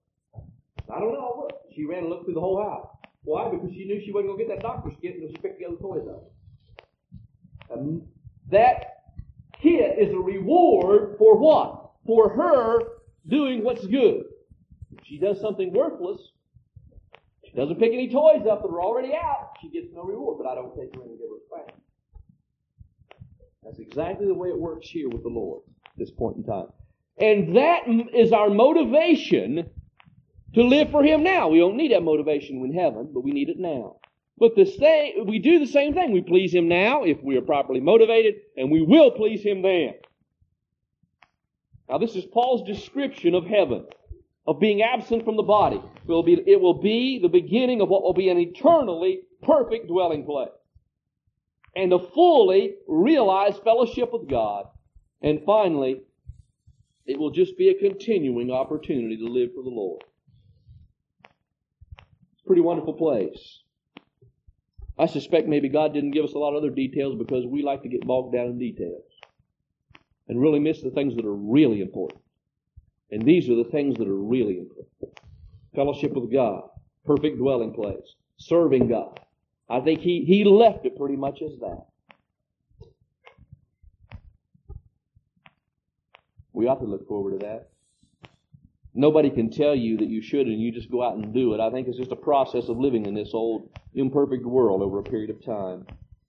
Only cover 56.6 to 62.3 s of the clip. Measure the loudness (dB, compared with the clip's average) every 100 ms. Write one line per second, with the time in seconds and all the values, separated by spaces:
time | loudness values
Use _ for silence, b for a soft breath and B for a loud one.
56.6 | _ _ _ _ -8 -4 -4 0 0 2
57.6 | 2 4 0 -2 -2 -2 -2 -2 -2 -4
58.6 | -4 -6 -6 -6 -4 -6 -6 -4 -4 -6
59.6 | -12 -8 -8 -10 -16 _ _ _ _ _
60.6 | _ -20 _ _ _ _ -20 _ _ _
61.6 | _ _ _ -20 -20 _ _